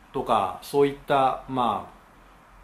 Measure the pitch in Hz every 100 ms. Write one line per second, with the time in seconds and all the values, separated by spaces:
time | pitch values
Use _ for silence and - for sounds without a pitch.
0 | - 135 123 110 95 92 - 143 143 139
1 | - 143 135 - - 131 117 101 - -
2 | - - - - - -